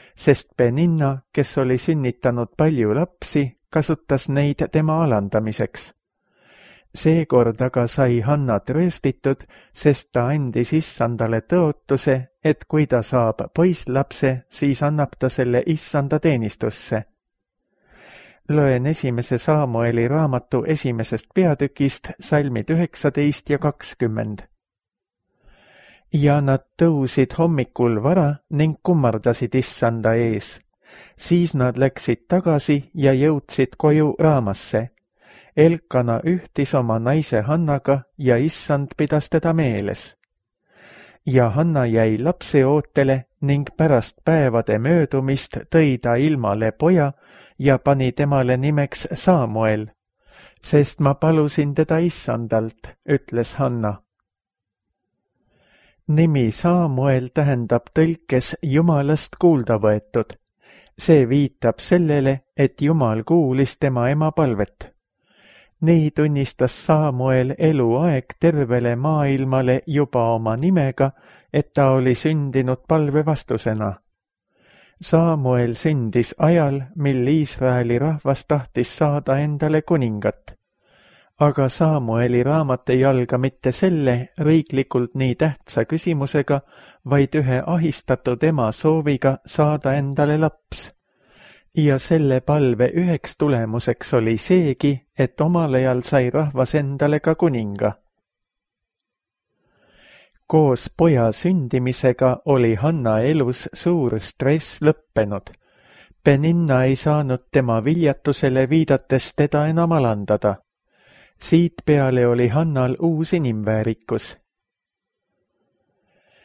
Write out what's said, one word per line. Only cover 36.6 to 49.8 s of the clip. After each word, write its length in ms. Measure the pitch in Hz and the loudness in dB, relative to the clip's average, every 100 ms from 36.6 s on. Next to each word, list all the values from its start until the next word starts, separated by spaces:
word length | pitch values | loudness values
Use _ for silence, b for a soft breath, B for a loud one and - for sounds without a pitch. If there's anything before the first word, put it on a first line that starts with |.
| 139 147 | -2 0
oma 220 | 120 113 | 0 -2
naise 420 | 117 151 147 117 | 0 -2 0 -2
Hannaga 560 | 107 165 160 139 - 139 - - | 0 -2 0 -2 0 -2 -2 -4
ja 200 | 127 117 | 2 2
issand 560 | 151 - - 143 139 - | 0 -4 -4 -4 -4 -4
pidas 300 | 151 151 - | -2 -2 0
teda 240 | 160 170 | -2 0
meeles. 640 | 165 139 104 101 - - - _ _ _ _ B B B B B B - | 0 0 -2 -4 -8 -12 -18 _ _ _ _ B B B B B B 0
Ja 240 | 127 117 | 2 2
Hanna 360 | 120 170 151 120 | 2 0 0 0
jäi 300 | 113 110 110 | 2 2 2
lapseootele 1040 | 147 180 - 147 131 147 - - 135 135 - _ | -2 -4 0 2 4 2 0 0 2 0 -4 _
ning 260 | 139 143 139 - | -2 -2 -2 0
pärast 460 | 160 127 - - | 2 2 0 -6
päevade 560 | - 160 135 117 110 107 | 0 2 2 0 0 -2
möödumist 800 | 127 170 147 135 135 135 - - - | 2 2 2 -2 -2 -4 -4 -10 0
tõi 300 | 165 151 123 | 2 2 0
ta 160 | 120 120 | 0 0
ilmale 560 | 151 143 110 104 110 | 0 0 -2 -2 -2
poja 400 | - 160 180 143 - b b b b | 0 2 2 0 -4 b b b b
ja 200 | 139 - | 0 2
pani 320 | 143 139 127 | 2 2 0
temale 460 | 123 143 139 123 127 | 0 0 0 0 0
nimeks 500 | 143 147 143 - - | 0 0 -2 -6 -8
Saamuel, 760 | 151 - 175 117 110 110 107 | -2 2 2 2 0 0 0